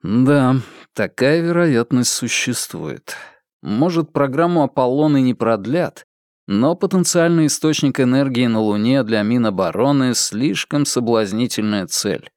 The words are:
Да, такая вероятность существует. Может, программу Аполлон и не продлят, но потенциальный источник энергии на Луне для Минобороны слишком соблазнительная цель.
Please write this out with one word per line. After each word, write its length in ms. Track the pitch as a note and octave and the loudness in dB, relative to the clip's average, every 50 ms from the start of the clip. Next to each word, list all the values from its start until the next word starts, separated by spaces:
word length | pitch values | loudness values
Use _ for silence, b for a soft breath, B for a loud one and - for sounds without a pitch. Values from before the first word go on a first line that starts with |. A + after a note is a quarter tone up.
| - | -4
Да, 540 | E2+ G#2 B2 B2+ C3+ D3 C#3+ C3 B2+ C3 C3 A#2+ B B B B B _ | 0 2 2 4 4 4 4 4 2 2 0 -2 B B B B B _
такая 480 | - G#2+ F#2 _ - B2+ C#3 D#3 E3+ | -4 -4 -4 _ 0 0 2 2 2
вероятность 720 | E3+ E3+ E3+ F3 F3 D#3+ C3+ A#2 A#2+ _ B2 B2 A#2+ - | 0 0 0 2 2 2 2 2 0 _ 0 0 0 0
существует. 1040 | - - C3 A#2 - - - - B2 - - - - - D#2 D2+ C2 - _ - - B B B B B _ _ _ _ | -2 -4 -6 -4 -4 -4 -4 -4 -4 -6 -8 -10 -10 -12 -10 -10 -12 -12 _ -16 -16 B B B B B _ _ _ _
Может, 520 | - D2 G2+ A2+ D3+ F#3 E3+ E3 D#3 D#3+ _ | -8 -4 0 0 0 0 0 -2 -4 -2 _
программу 500 | C#3+ C#3+ C3+ B2+ D3 E3+ F3 F3 E3 C#3+ | -2 -2 0 0 0 0 2 2 0 0
Аполлон 540 | C3 _ D3 C3 B2 C3 C#3+ D3+ D#3 D3 | 0 _ 0 0 0 2 2 2 2 4
и 40 | C3+ | 4
не 120 | C3 B2+ A#2 | 2 2 0
продлят, 720 | _ A#2 A2+ A2+ G#2 G2 A2 C#3 F3+ E3 - _ - - _ _ _ _ _ _ _ _ | _ 0 0 0 0 -2 -2 -2 -2 -2 -4 _ -14 -20 _ _ _ _ _ _ _ _
но 280 | - G2 G2+ B2 D3+ F3 | -2 0 2 2 2 0
потенциальный 720 | F3+ - F#3 G3 F#3 F3 - - F3 E3 E3+ E3+ E3 D#3 | 0 -2 0 0 0 0 2 2 2 2 4 4 2 2
источник 520 | D3 - - - D#3 D3+ - - C#3 B2 - | 2 0 0 0 0 0 2 0 0 2 2
энергии 460 | C3 B2 B2+ C3+ C#3 C3+ B2+ A#2 B2+ | 0 2 2 2 0 0 0 0 0
на 140 | A#2+ A2+ A2 | 2 2 0
Луне 440 | A2 G#2+ G#2 G#2 G#2+ A#2+ C3+ C#3 B2 | 0 0 0 0 2 2 2 0 0
для 200 | G#2+ A2+ G#2+ G#2 | 0 0 0 0
Минобороны 920 | G#2+ A#2+ B2+ A#2 A2 F#2+ F#2 F#2+ E2+ D#2 F#2+ B2 C#3 C#3+ C#3 C3 B2+ A#2 | 0 0 2 0 0 0 0 -2 -2 0 0 0 2 2 2 2 0 0
слишком 720 | - - - - G#2+ C3 E3 G3 D#3 - _ - D3 D3 | -2 -4 -4 -4 -4 -2 -2 -2 -4 -6 _ -2 -2 -2
соблазнительная 1000 | - - B2+ A#2+ A2 A#2+ A2 G#2+ G2 G2 A2 B2 A#2+ - - G#2+ G#2+ G#2 G2+ F#2 | 0 -2 -2 0 0 0 0 0 -2 -2 -4 -4 -4 -4 -4 -4 -2 -2 -4 -4
цель. 420 | D#2+ - - - G2+ E2+ - - - _ | -4 -6 -4 -4 -4 -4 -6 -8 -18 _